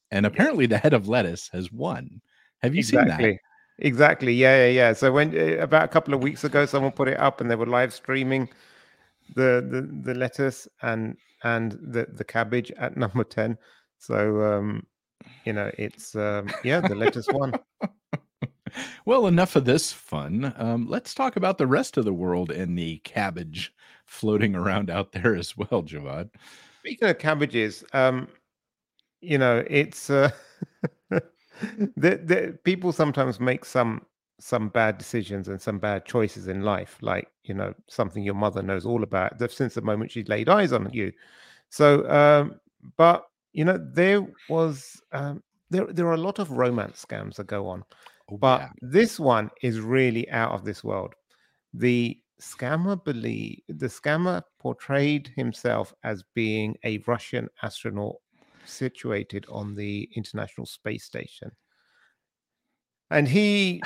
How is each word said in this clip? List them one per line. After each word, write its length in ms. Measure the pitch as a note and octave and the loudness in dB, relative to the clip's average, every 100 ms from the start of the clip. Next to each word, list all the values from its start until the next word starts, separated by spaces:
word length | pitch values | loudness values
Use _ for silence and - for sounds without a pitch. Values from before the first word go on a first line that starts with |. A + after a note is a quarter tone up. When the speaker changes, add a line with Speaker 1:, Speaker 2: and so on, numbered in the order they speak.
| - | -4
Speaker 1:
And 140 | - | 0
Speaker 2:
Yeah. 40 | G#3 | 2
Speaker 1:
apparently 380 | - D4 B3 B2 | 4 2 4 2
the 120 | G#2+ | 4
head 140 | D3+ | 4
of 160 | C3 G2 | 4 2
lettuce 400 | A#2+ F#2+ F2 - | 0 0 -4 -8
has 200 | F2+ F2+ | -8 -8
won. 480 | A2+ D#3 D3 C3 G2 _ _ _ _ | -6 -6 -6 -10 -18 _ _ _ _
Have 120 | B2+ | -2
you 80 | D#3+ | 0
seen 240 | G#3 A#2+ A#2+ | 2 4 4
that? 140 | D3 | 4
Speaker 2:
Exactly. 200 | A2+ G2 _ _ _ - | 2 0 _ _ _ -4
Exactly. 560 | D3+ B2 D3 D#3 C3 | 0 6 6 6 2
Yeah, 320 | A#2+ C3 C3+ B2 | 4 8 8 8
yeah, 60 | |
yeah. 200 | B2+ A#2+ | 6 6
So 200 | A2+ C3+ | 6 4
when, 260 | C3+ D#3 D#3+ | 4 2 2
uh, 240 | D#3+ E3 | 2 0
about 220 | D#3 D#3 | 2 4
a 40 | D#3+ | 4
couple 260 | E3 D3+ | 2 2
of 80 | C#3 | 0
weeks 200 | C3+ C#3 | 0 -2
ago, 240 | D3 C#3+ C#3+ | 0 2 2
someone 260 | D3 C3+ | 2 0
put 160 | - C3 | 0 0
it 100 | - | 2
up 220 | C#3 - | 2 0
and 80 | A#2+ | -2
they 60 | A#2 | -2
were 100 | A#2 | 0
live 280 | B2 B2+ | 0 0
streaming 540 | - - C3+ C3 C3+ B2 - _ _ _ _ _ _ - | -2 -4 -2 0 0 -2 -8 _ _ _ _ _ _ -8
the, 300 | - C3 B2 C3 | 0 4 4 0
the, 420 | B2+ D3 C#3+ B2+ | -6 -8 -10 -8
the 60 | B2 | -4
lettuce 480 | B2+ - C3+ B2+ - _ | -4 -2 -4 -4 -14 _
and, 340 | A#2+ A2+ A2 - _ _ | -6 -4 -4 -8 _ _
and 280 | A#2+ A#2 A2+ G#2 | -2 -2 -2 -8
the, 280 | - A#2 - | -8 -6 -4
the 120 | - | -8
cabbage 480 | - A2+ A2 B2 A2+ | -6 -2 -2 -2 -4
at 240 | - B2+ - | -8 -8 -4
<laughs> 60 | |
number 180 | A#2 B2 | -2 -2
ten. 320 | A2 - A2 A#2 _ _ _ _ | -4 -2 -4 -4 _ _ _ _
So, 420 | - A2 G#2+ G#2+ | -6 -2 0 0
um, 440 | G#2+ G#2 G#2 G#2+ - _ _ _ - - | 0 0 -2 -6 -10 _ _ _ -20 -12
you 80 | - | -6
know, 200 | G#2 G#2 G#2 | -4 -4 -6
it's, 380 | G#2 - - | -10 -12 -12
um, 340 | A2 G#2 G#2 G2+ - | -6 -4 -4 -6 -6
yeah, 180 | B2 E3 | -2 0
the 140 | F3+ | 0
lettuce 340 | G3+ G4 B2+ A2+ | 0 0 0 -2
won. 200 | - C3+ - - - | -2 -2 -4 -8 -10
<laughs> 80 | G#3 _ _ - _ _ - _ - - C4+ - - | -10 _ _ -14 _ _ -12 _ -16 -12 -14 -6 2
Speaker 1:
Well, 200 | C4 G#3 | 4 6
enough 300 | F3 F3+ D#3+ | 6 4 4
of 80 | |
this 280 | B2+ D3 - | 4 4 2
fun. 600 | - - D2+ C#2+ G2+ C3+ A#2 | -8 -10 -8 -4 -4 -4 -4
Um, 280 | A#2 A#2 A#2 | -4 -2 -2
let's 260 | - - | -6 -6
talk 220 | - C4 G#3+ | -4 -2 0
about 200 | F#3 F#3+ | 0 2
the 100 | C3+ | 2
rest 300 | C3+ C4+ - | 2 2 -2
of 80 | |
the 80 | G#2+ | 0
world 380 | F2+ F#2 F2 F2 | 0 0 -2 -2
and 280 | D2 F#2 F2 | -4 -4 -4
the 200 | E2 D#2+ | -4 -8
cabbage 760 | - - G2 E2+ E2 D#2+ - _ _ _ | -8 -4 -4 -4 -10 -12 -12 _ _ _
floating 500 | _ - G#2+ G#2+ G#2+ | _ -6 0 2 2
around 360 | F#2+ F#2 F#2+ G2 | 0 -2 -2 -2
out 200 | E2+ G2 | -4 -6
there 220 | F#2+ A2+ | -2 0
as 220 | G2 E2+ - | 0 -4 -8
well, 260 | G2+ A#2 | -4 -4
Javad. 460 | D#2 D2 C#2+ C#2+ G2 _ - - - _ | -4 -10 -10 -10 -10 _ -20 -20 -20 _
Speaker 2:
Speaking 280 | - A#3 A3 | -12 -2 0
of 100 | E3 | 0
cabbages, 640 | D3+ D3+ C#3+ A#2 G#2+ F#2+ - | 0 0 0 0 -2 -4 -4
um, 340 | C3+ C3 B2+ C3+ - _ _ _ _ _ _ _ _ | 2 2 2 -6 -14 _ _ _ _ _ _ _ _
you 160 | F3+ C#3+ | -2 2
know, 260 | C3 A#2+ - | 4 2 2
it's, 420 | C#3+ C#3+ - - | 0 0 -4 -2
uh, 200 | C#3 C#3 - - - - | 2 2 2 -14 -16 -16
<laughs> 400 | _ - _ - | _ -10 _ -6
the, 120 | F#3 - _ _ - G#3+ G#3+ G3+ - | -4 -4 _ _ -12 -10 -4 -6 2
the, 600 | - G3 E3 F#3 - - | 2 2 0 0 0 -4
people 300 | - F#3+ F3+ | -2 0 0
sometimes 480 | - D3+ C#3+ C3 G#2+ | 0 0 2 -2 0
make 240 | B2+ B2+ | -2 -2
some, 380 | - B2+ A#2 A2 - _ _ _ | -2 0 0 -2 -10 _ _ _
some 300 | - B2 G#2+ | -4 -2 0
bad 300 | A#2 A2 G2 | 2 2 0
decisions 500 | - A#2+ F#2+ G2+ F#2 | -6 -6 -6 -8 -8
and 120 | G2 | -8
some 180 | - G2+ | -6 -4
bad 260 | G#2 G2 | -2 -4
choices 420 | - B2 G#2+ - F#2 | -2 0 0 -2 -8
in 160 | F#2+ | -4
life, 360 | G2+ F#2+ - - | -2 -2 -4 -8
like, 280 | A2 F#2 - _ | -4 -4 -4 _
you 100 | - | -10
know, 180 | G2 G2 F#2+ _ | -6 -6 -8 _
something 340 | - G#2 G#2 | -4 -4 -4
your 120 | G2+ | -4
mother 280 | G2+ G#2 G2 | 0 0 0
knows 220 | G2 F#2+ | -2 -4
all 180 | F2+ A#2 | -2 -2
about 360 | G2+ F#2+ F#2 - | -2 0 -2 -2
the, 100 | A#2+ | -6
since 260 | - B2+ | -2 -4
the 80 | A#2 | -2
moment 300 | G#2+ G#2+ A2 | -2 -2 -4
she 120 | A#2+ | -8
laid 260 | G#2 G#2+ A2+ | -4 0 4
eyes 240 | G3+ F#3 | 4 4
on 160 | B2 G2+ | 0 -2
you. 180 | A#2+ F#2+ - _ - - _ _ | -4 -6 -8 _ -20 -20 _ _
So, 380 | - D3 C#3+ - | 4 6 6 4
um, 520 | D3 D3 D3 D3 - _ _ - - | 6 8 6 4 -6 _ _ -6 4
but, 260 | E3 E3+ - _ _ | 6 6 0 _ _
you 100 | - | -2
know, 140 | D#3+ F#3 D3 | 0 0 -2
there 320 | C3 F#3 G3+ G3 - - | 2 4 2 0 -10 -4
was, 500 | D#3+ E3 C#3 - - _ | 0 0 -2 -12 -20 _
um, 300 | D3 C#3+ C#3+ _ _ - | -8 -8 -10 _ _ -4
there, 160 | F3+ - | -2 -2
there 200 | E3 E3+ | 0 0
are 80 | |
a 40 | E3 | 0
lot 200 | F3 G3 | -2 -4
of 120 | F#3 | -4
romance 520 | B2 B2 A#2+ G2+ - | 0 2 2 -4 -10
scams 340 | - A2 G#2 G2+ | -12 -10 -10 -12
that 100 | G2 | -10
go 200 | G#2 G2 | -8 -8
on, 160 | F2+ - _ - _ - | -10 -14 _ -20 _ -18
Speaker 1:
Oh, 60 | G2+ | 0
Speaker 2:
but 240 | C3 B2+ | 4 4
Speaker 1:
yeah. 80 | C3 - | 0 -14
Speaker 2:
this 360 | B2 D#3 A3+ - | 0 2 2 2
one 320 | D3 A#2 G#2+ - | 2 2 0 -4
is 180 | B2+ A2+ | -4 -4
really 500 | A2 C3 B2+ A#2 - | 0 2 2 0 -4
out 220 | A#2 A2+ | -2 -2
of 120 | G2 | -4
this 200 | G2+ G2 | -8 -10
world. 300 | A2+ G2+ F#2 - _ _ _ _ _ | -6 -6 -8 -14 _ _ _ _ _
The 480 | - B2 A#2+ A#2+ - _ _ | -2 2 2 0 -4 _ _
scammer 600 | - - B2+ D#3+ F3+ G3 | -20 -10 -4 -2 -2 -2
belie-, 640 | E3+ B2 A2+ A2 G#2+ - - | -4 -6 -4 -6 -8 -12 -14
the 180 | - C3 | -8 -8
scammer 560 | - D3 D#3 F3+ F3 - _ | -6 -2 0 0 -4 -8 _
portrayed 720 | B2+ B2 - C#3 C#3+ D3 C3+ | -8 -8 -2 0 2 0 -4
himself 600 | - B2 A2 A#2+ A2 G#2 _ | -6 -6 -4 -2 -2 -4 _
as 180 | A#2+ G#2 - | -10 -10 -8
being 420 | - A2 A2 G#2+ - | -4 -2 -2 -4 -6
a 140 | A2 G#2+ - | -6 -6 -4
Russian 420 | A#2+ - B2 A2+ - | -6 -4 -8 -8 -10
astronaut 540 | A2 - A2+ G2+ G#2 - _ _ _ _ - | -12 -10 -10 -6 -8 -10 _ _ _ _ -20
situated 800 | - C3 - B2 G#2 G#2 G2+ - | -8 -8 -6 -6 -6 -6 -10 -10
on 260 | A2 G#2 | -10 -10
the 360 | G2+ G#2 G#2 - | -8 -8 -8 -8
International 520 | - G#2 G#2+ G#2 - - | -10 -10 -10 -10 -12 -16
Space 380 | - - A2+ | -12 -10 -10
Station. 460 | - - - - - - _ _ _ _ _ _ _ _ _ _ _ _ _ _ - | -10 -14 -14 -16 -20 -20 _ _ _ _ _ _ _ _ _ _ _ _ _ _ -2
And 160 | D#3 C#3+ | 2 4
he 560 | D#3+ G#3 G#3 F#3+ F3 | 4 4 4 2 -2